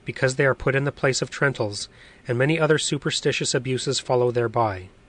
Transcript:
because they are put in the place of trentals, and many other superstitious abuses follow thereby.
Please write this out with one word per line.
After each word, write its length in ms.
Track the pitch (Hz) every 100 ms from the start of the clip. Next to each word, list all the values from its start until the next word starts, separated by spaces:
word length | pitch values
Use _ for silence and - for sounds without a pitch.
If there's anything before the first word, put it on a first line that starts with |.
because 300 | - - 131
they 100 | 131
are 100 | 139
put 200 | 123 143
in 100 | 135
the 60 | 143
place 320 | - 139 127
of 80 | 135
trentals, 580 | - 143 131 107 101 - - - - -
and 100 | 120
many 220 | 135 160
other 200 | 156 151
superstitious 760 | - 143 156 - 151 - 147
abuses 460 | 139 127 127 - 127
follow 320 | - 127 123
thereby. 560 | 120 117 120 113 92 90 -